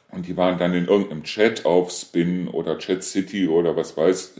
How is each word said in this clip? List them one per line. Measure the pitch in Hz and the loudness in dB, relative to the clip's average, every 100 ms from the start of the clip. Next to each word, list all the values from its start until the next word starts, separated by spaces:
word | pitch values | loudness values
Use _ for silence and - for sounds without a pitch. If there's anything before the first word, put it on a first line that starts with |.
| _ | _
Und | 92 87 | -12 -8
die | 90 | 0
waren | 90 87 | 0 2
dann | 90 | 0
in | 90 87 | 0 4
irgendeinem | 101 95 78 | 2 2 -6
Chat | 76 107 113 110 - | -8 2 2 2 2
auf | 90 90 | 2 2
Spin | - - 87 87 90 87 | -6 -4 0 0 0 -4
oder | - 82 80 | -4 -4 -4
Chat | - 92 | -2 -4
City | - 98 95 104 90 | -2 -4 -4 -2 2
oder | 80 85 78 | 2 2 0
was | 78 - | -4 0
weiß | 85 90 - - | 2 2 -4 -16